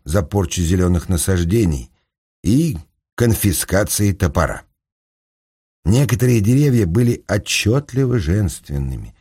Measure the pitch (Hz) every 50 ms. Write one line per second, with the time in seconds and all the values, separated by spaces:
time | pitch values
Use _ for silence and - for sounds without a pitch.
0 | _ 71 76 101 90 - - 101 92 82 - 92 87 80 92 92 90 90 90 85
1 | - - 92 85 - - 95 90 87 85 95 117 113 87 73 65 62 - _ _
2 | _ _ _ _ _ _ _ _ - 82 110 139 165 165 117 80 - - _ _
3 | _ _ _ - 120 117 104 - - 104 85 - - - - 95 107 - - -
4 | 104 101 95 - 95 82 - 92 80 73 - - - _ _ _ _ _ _ _
5 | _ _ _ _ _ _ _ _ _ _ _ _ _ _ _ _ _ 78 104 127
6 | 143 - 123 92 123 127 123 113 98 104 123 139 147 147 127 120 104 82 82 117
7 | 123 120 120 - - - 95 107 - - - - - 101 113 143 143 - - 127
8 | 135 123 120 123 85 73 87 107 107 85 71 - - - 69 69 67 65 64 57
9 | 50 53 - _